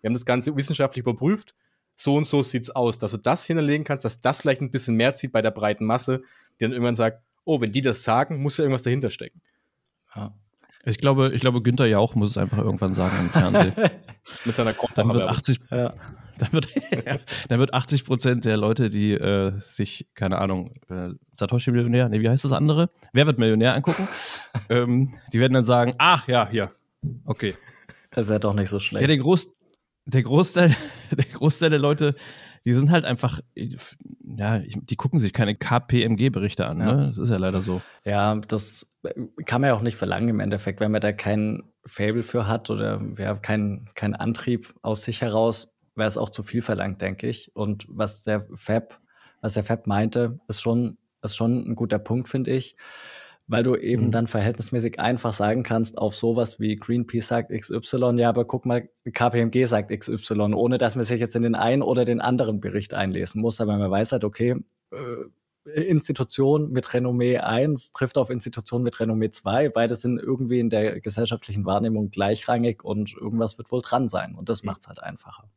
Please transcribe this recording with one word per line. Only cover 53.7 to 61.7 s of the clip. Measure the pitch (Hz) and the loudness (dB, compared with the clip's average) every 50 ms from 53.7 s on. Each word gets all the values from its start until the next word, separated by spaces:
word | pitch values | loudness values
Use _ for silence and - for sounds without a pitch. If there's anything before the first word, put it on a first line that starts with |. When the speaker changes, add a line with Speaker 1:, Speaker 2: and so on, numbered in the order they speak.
| 123 | 2
Speaker 3:
eben | - - 101 123 117 113 | 0 0 0 2 2 2
Speaker 4:
Mhm. | 123 | 2
Speaker 3:
dann | 107 117 117 | 2 0 0
verhältnismäßig | 113 - 110 101 113 120 - - - 127 120 113 117 - - | 0 0 0 0 0 0 -2 -6 -4 -2 -2 -2 -2 -2 -2
einfach | - 117 127 117 - 117 104 | 0 0 0 0 -2 -4 0
sagen | - 104 104 117 127 120 | 0 0 2 2 0 0
kannst, | - 113 113 113 113 - | 0 0 0 0 -2 -2
auf | - - 107 - | -2 -2 -2 -2
sowas | - - 117 117 120 117 110 - - | 0 0 0 2 2 0 -2 -4 -4
wie | 110 107 107 | -2 -2 -2
Greenpeace | 104 - - 120 123 117 120 120 117 110 | -4 -4 -2 -2 -2 -2 -2 -4 -4 -2
sagt | - 120 117 113 - | 0 -2 -2 -2 -4
X | - 110 - - | -8 -8 -8 -6
Y, | - 113 113 - - 127 127 123 120 | -6 -6 -4 -2 -2 2 2 2 4
ja, | 120 117 117 | 4 4 4
aber | 107 120 117 | 4 2 0
guck | - - 123 _ | 0 -2 -4 _
mal, | 127 120 120 - - _ _ _ 120 - | 0 -2 -2 -2 -6 _ _ _ -10 -2
K | - 120 120 | 0 0 2
P | 110 120 | 4 2
M | 117 113 | 0 2
G | - 127 131 | 2 2 2
sagt | 117 117 107 101 - | 4 2 0 0 -2
X | 110 104 - - | -6 -6 -4 -6
Y, | 113 107 - - 110 104 104 104 107 | -6 -6 -4 -2 0 0 2 2 2
ohne | - 117 120 127 123 | 2 2 0 2 2
dass | 123 113 107 | 0 0 0
man | 131 117 | -2 -2
sich | 107 123 113 | -2 0 -2
jetzt | 120 117 - | -2 -2 0
in | 120 117 | 0 0
den | 117 113 | 0 0
einen | - - 117 | 0 2 2